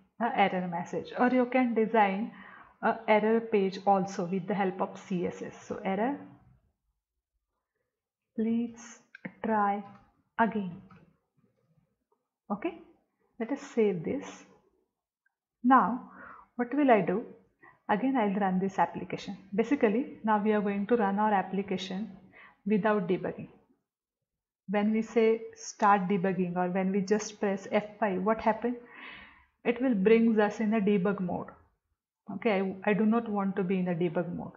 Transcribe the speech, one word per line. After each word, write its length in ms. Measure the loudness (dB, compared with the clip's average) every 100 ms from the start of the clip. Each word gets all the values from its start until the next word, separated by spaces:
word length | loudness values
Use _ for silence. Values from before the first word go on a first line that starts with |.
| _ _
a 80 | -2
error 340 | 2 2 0 -4
message, 400 | -6 -6 -8 -6 0
or 100 | 2
you 160 | 2 2
can 280 | 2 2
design 580 | 2 2 4 2 0 -6 -10 -20 -20 -20 _
a 140 | -2 -2 2
error 340 | 2 4 2
page 380 | 2 2 2 0 2
also 380 | 2 2 -4
with 220 | -4 -4 -4
the 80 |
help 260 | -2 -2 -2
of 180 | -6 -8 -6
C 200 | -4 -4
S 160 | -6
S. 120 | -14 -16 -12
So 160 | -8
error, 340 | -4 -2 -2 -4 -10 -20 _ _ _ _ _ _ _ _ _ _ _ _ _ _ _ _ _ _ _ -4
please 640 | -2 -2 -4 -8 -20 -20 _ -18 -18 -8
try 400 | -2 0 2 0 -6 -18 _ _ _ -2
again. 420 | 0 0 -6 -10 -18 -20 _ _ _ _ _ _ _ _ _ _ _ _ _ _ _
Okay, 280 | -8 -6 -10 -18 _ _ _ _ -12
let 140 | -8
us 80 | -8
save 420 | -4 0 2 0
this. 420 | -4 -6 -8 -16 -20 _ _ _ _ _ _ _ _ _ _ _
Now 480 | 6 6 6 0 -8 -18 -20 -20 -16 -6
what 180 | -4
will 160 | 2 6
I 120 | 6
do? 200 | 4 -2 -4 -16 _ _ -20 _ -4
Again 260 | -2 0 0
I'll 240 | 0 0
run 180 | 0 0
this 200 | 0 0
application. 580 | -2 -2 -8 -10 -10 -14 -6
Basically 640 | -4 0 2 2 2 -2 -6
now 180 | 0 2
we 100 | 2
are 100 | 2
going 240 | 0 -2 0
to 100 | 0
run 220 | 2 2
our 160 | 2
application 760 | 2 0 -4 -4 -6 -6 -8 -8 -12 -20 -20 -20 _
without 420 | 0 2 2 0 0
debugging. 420 | -2 -2 -8 -14 -18 _ _ _ _ _ _ _ _ _ _ -4
When 200 | 0 2
we 120 | 0
say 400 | 0 2 2 2 -4 -16
start 520 | -18 0 4 4 4
debugging 480 | 0 0 0 -2 0
or 140 | -2
when 220 | 0 0
we 100 | 0
just 360 | 0 0 -2 -4
press 280 | -2 -2 -2
F 140 | -4 -4 -4
five, 240 | -2 0
what 180 | 0 0
happens? 360 | 0 0 -2 -6 -10 -20 -20 -20 -20 -20 _ _ -4
It 160 | 0
will 120 | 0
brings 440 | 2 6 6 6 4
us 220 | 2 0
in 120 | -2
a 80 | 0
debug 400 | 2 2 2 -2
mode. 280 | -4 -6 -8 -16 _ _ _ _ _ _ -14 -6
Okay, 240 | -2 0
I, 280 | -2 -4 0
I 40 |
do 100 | 2
not 240 | 4 2 0
want 260 | -2 -2 -2
to 60 |
be 180 | 0 0
in 80 | 0
a 60 |
debug 400 | 0 0 -2 -4
mode. 180 | -6 -10